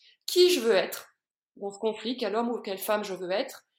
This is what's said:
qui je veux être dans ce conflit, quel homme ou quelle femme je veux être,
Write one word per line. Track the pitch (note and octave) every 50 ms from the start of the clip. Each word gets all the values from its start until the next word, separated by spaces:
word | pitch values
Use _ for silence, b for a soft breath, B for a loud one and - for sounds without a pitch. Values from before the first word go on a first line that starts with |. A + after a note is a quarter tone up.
| b b b b _
qui | - - F4 F4+ F4+
je | F4+ C#4+
veux | A3+ A#3 G#3
être | F#3 - - - - - - _ _ _ _ _ _ _ _ _
dans | - G3 G3+
ce | G3+ -
conflit, | - A3 G#3+ - - A3 C4
quel | B3+ A#3+ G3+ G3
homme | A3 A#3+ A#3
ou | A#3+ G#3+
quelle | A3 G#3+ F#3+ F#3+
femme | - - G#3+ G#3 G#3
je | F#3 F#3+
veux | F3 F#3 E3+
être, | F#3 G#3 C#4 C#4 - - _ _ _